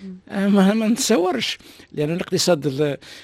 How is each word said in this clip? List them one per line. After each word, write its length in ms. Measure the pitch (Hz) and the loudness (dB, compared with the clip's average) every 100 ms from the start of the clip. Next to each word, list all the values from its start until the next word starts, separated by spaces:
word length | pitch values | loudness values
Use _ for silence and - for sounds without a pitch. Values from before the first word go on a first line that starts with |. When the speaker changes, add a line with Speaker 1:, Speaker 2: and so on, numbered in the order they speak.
Speaker 1:
مهم. 140 | 190 185 - | -16 -18 -10
Speaker 2:
آه، 180 | 196 202 | -2 2
ما، 260 | 202 190 | 4 4
ما 140 | 220 214 | 2 0
نتصورش، 720 | 233 - 214 180 120 - - - - - | -2 2 2 2 -2 -6 -8 -14 -20 -14
لأن 200 | - 147 | -6 -4
الاقتصاد 540 | 175 - 185 180 160 143 | -4 -4 -2 2 0 0
ال-، 300 | 131 147 139 - - | -2 -4 -4 -12 -20